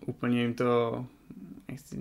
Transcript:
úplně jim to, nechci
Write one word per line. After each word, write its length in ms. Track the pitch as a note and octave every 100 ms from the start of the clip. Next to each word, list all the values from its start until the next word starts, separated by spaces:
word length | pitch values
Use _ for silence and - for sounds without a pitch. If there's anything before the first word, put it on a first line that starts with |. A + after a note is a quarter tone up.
| -
úplně 360 | - B2 A#2+
jim 120 | A#2+
to, 520 | A#2 B2 A#2+ A#2 A#2+ B2 - - - - - -
nechci 280 | C3 - -